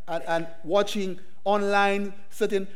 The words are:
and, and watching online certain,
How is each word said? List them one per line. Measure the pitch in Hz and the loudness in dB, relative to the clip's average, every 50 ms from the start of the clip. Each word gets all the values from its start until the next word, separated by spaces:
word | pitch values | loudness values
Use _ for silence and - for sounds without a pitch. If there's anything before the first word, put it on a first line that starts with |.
| - | -4
and, | - 170 170 - | -4 -4 -4 0
and | 170 165 165 165 - - - - | 0 0 0 0 -2 -6 -6 -2
watching | 151 190 202 202 202 - 208 190 190 175 - - - - - - | 2 2 2 2 2 0 -2 -2 -2 -4 -4 -6 -6 -6 -2 0
online | 196 208 208 202 202 202 202 202 202 202 202 202 196 190 - - - | 2 2 2 2 4 4 4 4 4 2 0 -2 -2 -4 -6 -6 -6
certain, | - - 214 196 202 196 196 190 - | -2 0 0 0 0 0 -2 -2 -4